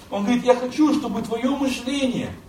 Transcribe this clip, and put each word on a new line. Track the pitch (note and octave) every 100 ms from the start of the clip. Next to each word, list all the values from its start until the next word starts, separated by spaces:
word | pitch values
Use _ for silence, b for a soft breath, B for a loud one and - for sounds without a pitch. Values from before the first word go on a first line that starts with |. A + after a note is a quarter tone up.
| B
Он | G3+
говорит, | G3+ B3
«Я | B3 -
хочу, | B3+ D4+ D4+
чтобы | B3 A#3+ A3+
твоё | - A3+ B3 C#4
мышление» | C4 - B3 C#4 C4 - - -